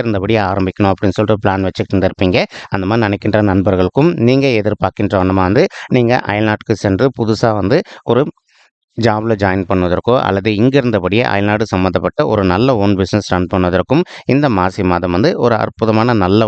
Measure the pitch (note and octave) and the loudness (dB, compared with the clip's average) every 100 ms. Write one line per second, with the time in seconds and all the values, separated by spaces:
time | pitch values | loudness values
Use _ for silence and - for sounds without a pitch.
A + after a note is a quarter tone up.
0 | A#2 G2 G2+ A2 F#2+ G2 F#2 - G2 F#2 | 0 -2 0 0 0 -2 -2 0 0 0
1 | G2+ G2+ G#2 G#2 G#2 F#2+ F#2 - G2+ G2 | -2 0 0 0 0 0 -2 -4 -4 0
2 | F#2 - F#2 A2+ G#3 - - F#2+ F#2+ A#2 | -2 0 0 0 -2 -8 -8 -4 -2 0
3 | G#2 G2+ A2 G#2+ G#2 F#2+ G2 F#2 F#2 - | 0 -2 -2 0 2 2 2 0 0 2
4 | E3 E3+ A#2 C3 C#3 A2 G2+ G#2 F#2+ - | 0 2 2 2 2 0 -2 -2 -4 -2
5 | G2+ G2 F#2 F#2+ F2+ A2+ G3 - - B2+ | -2 0 2 2 2 2 0 -2 -2 0
6 | A#2 B2+ - G#2 A2 G#2+ - G#2 G#2 F#2+ | 2 0 -2 -2 0 -2 -4 -2 0 0
7 | C3 A#2+ A2 G#2+ A#2 G#2+ F#2+ D#3 - - | 0 -2 -2 0 0 0 0 0 -2 -8
8 | - A#2 D3+ - _ _ _ _ _ - | -2 0 0 -6 _ _ _ _ _ -2
9 | A2 G#2+ A2+ G#2 G2 F#2+ F#2 G2 F2+ E2+ | 0 0 0 0 0 0 0 0 0 -2
10 | A#2 B2+ - G2 G#2 G2+ B2+ C#3 B2 G#2 | 0 0 0 0 0 0 2 2 0 0
11 | F2+ G#2 B2+ G2+ G#2 G#2+ A2 F#2+ F#2 F2 | 0 0 0 0 0 0 -2 0 0 0
12 | F2 - D3+ G#2+ F#2 F2+ C3 A2+ G2+ F#2+ | -2 -2 -2 0 2 2 2 2 0 0
13 | F#2 G#2+ - F2+ F2 F#2+ F2+ F2+ - C#3+ | 0 -2 -2 -2 0 0 0 0 0 0
14 | F3+ - - C3+ D3 G2 F#2 G2+ F#2 F2 | -2 -6 -2 0 2 0 -2 -2 -2 0
15 | F2+ F2 D3 - A#2+ A2 A2 - A2 A2 | 0 0 0 0 0 0 -2 -4 0 2
16 | A#2+ A2+ F#2 G#2 | 2 2 2 2